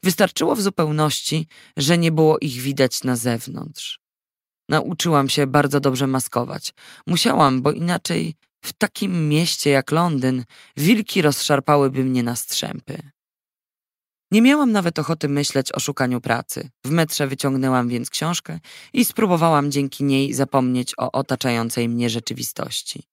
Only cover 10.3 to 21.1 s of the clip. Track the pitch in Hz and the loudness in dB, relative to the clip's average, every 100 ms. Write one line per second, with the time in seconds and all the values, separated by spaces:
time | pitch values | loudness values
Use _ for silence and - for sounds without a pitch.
10.3 | 127 120 - - - 151 220 - 190 151 | -2 -6 -18 -20 -2 2 2 2 2 2
11.3 | 139 - 139 135 147 135 131 131 127 120 | 2 0 0 4 2 4 0 0 0 -2
12.3 | 123 - - - - - - 139 _ _ | -4 -6 -6 -6 -10 -12 -14 -14 _ _
13.3 | _ _ _ _ _ _ _ _ _ _ | _ _ _ _ _ _ _ _ _ _
14.3 | 208 240 294 269 208 175 165 143 160 147 | 4 6 6 4 2 0 -2 -2 -2 0
15.3 | 143 143 135 135 - - 143 127 123 - | 0 0 0 -2 -4 -6 -2 -2 -2 0
16.3 | 117 - - - _ 127 165 156 - 139 | -2 -2 -10 -10 _ -2 0 0 0 -4
17.3 | 131 143 135 135 127 123 120 113 - 156 | -2 -2 0 2 2 0 -4 -6 -4 -4
18.3 | 170 - 165 - - - - 240 - 214 | -4 -6 -14 -14 -20 -6 0 0 2 2
19.3 | 175 165 156 143 143 139 - 143 135 139 | 4 4 4 2 0 -2 -2 0 2 0
20.3 | 117 135 139 127 123 123 - 127 | -2 0 2 2 0 -4 -6 -4